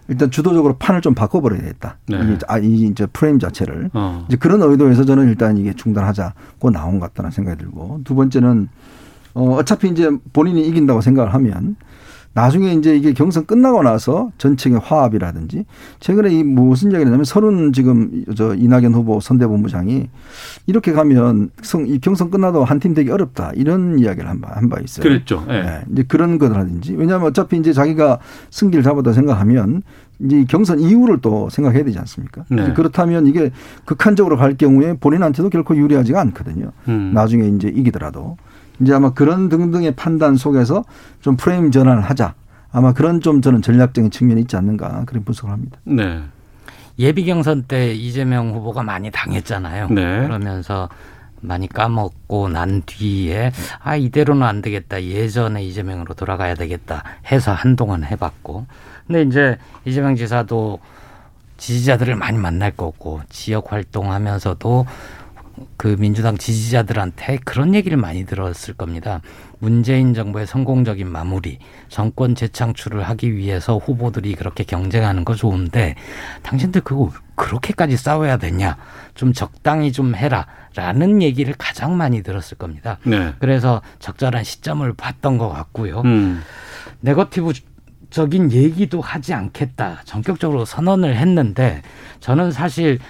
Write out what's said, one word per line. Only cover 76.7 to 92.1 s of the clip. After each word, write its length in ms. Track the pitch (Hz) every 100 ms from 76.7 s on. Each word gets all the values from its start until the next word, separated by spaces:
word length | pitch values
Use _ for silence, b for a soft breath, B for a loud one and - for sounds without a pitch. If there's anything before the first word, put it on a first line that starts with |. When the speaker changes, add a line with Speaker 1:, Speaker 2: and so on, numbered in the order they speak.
| 185
Speaker 3:
그거 300 | - 135 98 - - -
그렇게까지 640 | - 113 - - 160 123
싸워야 400 | 147 156 151 123
되냐? 400 | 85 90 95 82 B B B -
좀 160 | 131
적당히 580 | 123 104 - 143 156 147
좀 240 | 127 131 104
해라."라는 1080 | 139 110 - - - - 90 113 185 208
얘기를 320 | 160 127 135 143
가장 400 | - - 135 180
많이 260 | 151 117
들었을 340 | 98 95 - -
겁니다. 400 | 85 76 117 98
Speaker 2:
네. 300 | 127 104 82 67
Speaker 3:
그래서 420 | 135 135 123 113 b b
적절한 440 | - - 131 120
시점을 480 | 101 - 165 151 131
봤던 440 | - - - 143 123
것 120 | 110
같고요. 520 | 73 78 - 104 87
Speaker 2:
음. 400 | 123 110 98 87 80 B B B B B
Speaker 3:
네거티브적인 1500 | 123 143 196 185 165 135 - - - - - 160 151 185 160
얘기도 500 | 120 151 165 165 170
하지 320 | - 165 139
않겠다, 680 | 139 95 - 123 - 101 82 -
전격적으로 600 | 104 117 175 165 139 113
선언을 500 | - 175 190 165 117
했는데 680 | 170 175 120 98 131 71 B B B